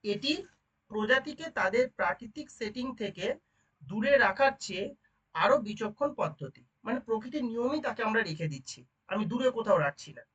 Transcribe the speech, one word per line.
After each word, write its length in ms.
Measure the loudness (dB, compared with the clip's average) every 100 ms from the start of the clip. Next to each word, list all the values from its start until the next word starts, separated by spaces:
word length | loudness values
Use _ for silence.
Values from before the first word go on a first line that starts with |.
এটি 280 | -2 -2 -2 -2 -4 _ _ _ _
প্রজাতিকে 560 | -4 2 2 2 -10 -8
তাদের 340 | -2 0 2 0 0
প্রাকৃতিক 480 | -2 -2 -10 -14 -14
সেটিং 360 | -8 -8 -6 -8 -6
থেকে 300 | -8 -4 -4 -4 _ _ _ _
দূরে 300 | -8 -2 4 6
রাখার 340 | 6 4 2 2
চেয়ে 260 | -8 -6 -6 -10 _ _ _
আরো 220 | 2 4 4 2
বিচক্ষণ 440 | -4 -6 -2 -2 0
পদ্ধতি, 420 | -4 -4 -12 -14 _ _
মানে 140 | -6 -4
প্রকৃতির 440 | -2 -2 -2 -4
নিয়মেই 380 | -4 -2 0 0 -2
তাকে 140 | -2
আমরা 200 | 0 2
রেখে 300 | 0 -4 -4
দিচ্ছি, 280 | -6 -12 -16 -18 _ -6
আমি 120 | -4 -2
দূরে 220 | 2 2
কোথাও 280 | 2 4 4
রাখছি 320 | 4 -4 -16
না। 100 | -16 -18